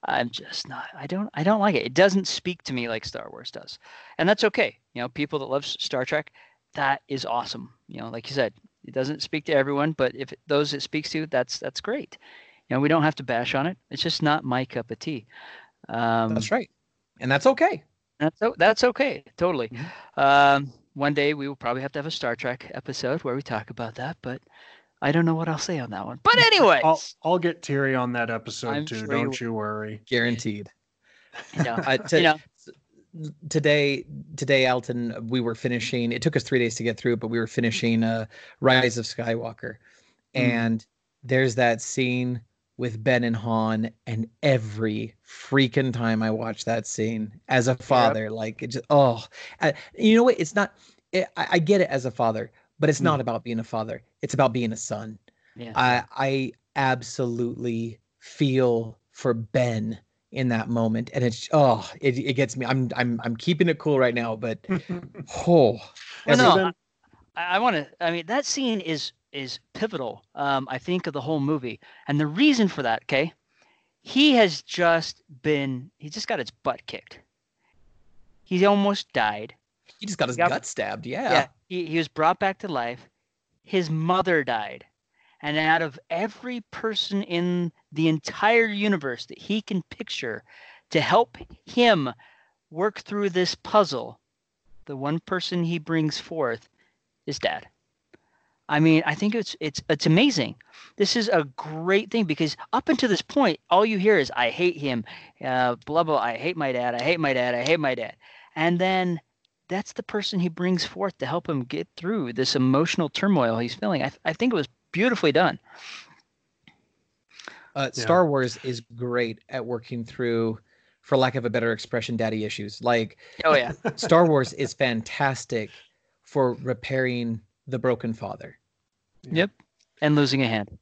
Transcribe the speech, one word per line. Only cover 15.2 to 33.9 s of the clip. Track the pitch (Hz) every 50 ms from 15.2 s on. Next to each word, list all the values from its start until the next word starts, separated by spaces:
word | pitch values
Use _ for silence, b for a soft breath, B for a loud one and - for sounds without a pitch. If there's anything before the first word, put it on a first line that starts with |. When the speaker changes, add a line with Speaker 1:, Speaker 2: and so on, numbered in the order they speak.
| 104 B B B B B B B B B B _ - -
Speaker 1:
Um, | 113 113 117 117 113 113 113 110 110
Speaker 2:
That's | 110 110 -
right. | 202 254 220 _ _ _ _ _ _ _ _ _ _ _
And | - 127
that's | 135 139 -
okay. | 254 269 - 320 370 415 - _ _ _ _ _ _ _ _
Speaker 1:
that's | 147 156 - _
o-, | 214 233 - -
that's | 165 202 220 - -
okay. | 247 226 - 277 277 175 - - - _
Totally. | - 170 180 175 135 117 113
Speaker 2:
Mm-hmm. | 123 117 143 175 - - - - _ -
Speaker 1:
Um, | 139 139 139 143 143 139 139 139 143 139 - _ _ _ _
one | 135 139 143 147
day | 147 143 143 151
we | 147 139 139
will | 143
probably | - - 120 120 131
have | 131 139 -
to | 151
have | 139
a | 160
Star | 160 - - 123 117
Trek | - - 127 123 123 - - -
episode | 131 - - 131 - - 123 139 175 -
where | 135 123
we | 135
talk | 139 - 123 107 107 -
about | 117 - 117 113 110
that, | - 123 143 170 _
but | - 131 127 - _ b b b b b b b b b b b
I | - 143
don't | 143 165 170
know | 165 160
what | 160 165 165
I'll | 160 151
say | - - 180 151
on | 123 117
that | 104 95 101
one. | 107 123 147 _
But | 403 480 494
Speaker 3:
I'll, | 466
Speaker 1:
anyways. | 453 427 381 285 202 165 135 - 156 160 156 - - - _ _
Speaker 3:
I'll | 160 175 180
get | 165 170 160 170
teary | - - 143 139 139 135 131
on | 127 123 123 123
that | 120 117 113
episode | 117 113 - - 110 - - 120
Speaker 1:
I'm | 139 147 151
Speaker 3:
too, | - 120
Speaker 1:
sure | 110 110
you | 113
Speaker 3:
don't | 139 - - 139
Speaker 1:
will. | 131 127 123 117
Speaker 3:
you | 113
worry. | 110 104 104 107 107 107 107 107 104 _
Speaker 2:
Guaranteed. | _ 127 120 117 120 120 113 - 113 104 104 101 - _ _ _ _ _ _ B B B B B B B B B B -
Speaker 1:
You | - 143
know, | 123 117
Speaker 2:
<laughs> | - 156 139
Uh, | 131 131
to-, | - 151 170 165
Speaker 1:
you | 175
know. | 165 156 156 - _ _ _ _ - - _ _ _ _ _ _ _ _ 165 156 151 147 _ - 151
Speaker 2:
today, | - 160 143 151 147 147 143 143